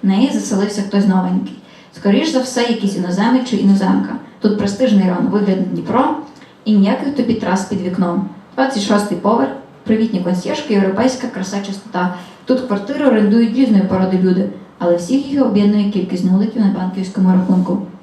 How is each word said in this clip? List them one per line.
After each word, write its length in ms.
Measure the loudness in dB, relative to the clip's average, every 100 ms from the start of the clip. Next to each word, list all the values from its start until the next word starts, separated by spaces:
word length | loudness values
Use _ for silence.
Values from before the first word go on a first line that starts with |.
В 40 | 2
неї 240 | 2 2
заселився 500 | 0 -2 -2 -2 -4
хтось 240 | -2 0 2
новенький. 500 | 2 0 -2 -4 -12 -20 -20 -20 -6
Скоріш 320 | 0 2 2
за 120 | -2
все, 220 | -2 -2
якийсь 340 | 0 0 -2 -2
іноземець 520 | -4 0 2 2 2
чи 80 | 2
іноземка. 600 | 4 4 4 0 0 -6 -12 -2
Тут 180 | 0 0
престижний 500 | -2 0 2 4 2
район, 180 | 0 0
вигляд 340 | 0 0 0
на 60 | -2
Дніпро 500 | -4 -2 0 0 -2 -10 -20 -20 -10
і 80 | 0
ніяких 420 | 2 4 0 -2
тобі 200 | -2 -2
трас 300 | -2 0 -2
під 180 | -2 -4
вікном. 460 | -4 -2 -2 -2 -4 -10 -14
Двадцять 280 | -2 -2 -2
шостий 360 | 0 0 0 -2
поверх, 320 | 0 0 0 -4 -16 -20
привітні 360 | -2 0 0 -2
консьєржки, 540 | -2 -4 -4 -6 0
європейська 520 | 0 2 0 -2 -2 -8
краса, 340 | -8 -6 -6 -8
чистота. 480 | -10 -8 -4 -4 -4 -14 -20
Тут 160 | -2 -2
квартири 460 | 0 -4 -4 0 2
орендують 500 | 4 4 4 2 2
різної 260 | 4 4
породи 360 | 4 0 2 2
люди, 260 | 2 2 0 -6 -18 -4
але 180 | 0 0
всіх 300 | 0 -2 -2
їх 200 | 0 2
об'єднує 440 | 2 2 2 0
кількість 340 | -2 -4 -2
нуликів 380 | 0 2 0 0
на 120 | 0 0
банківському 540 | -4 -4 -6 0 2
рахунку. 460 | 2 2 0 0 -2 -6 -14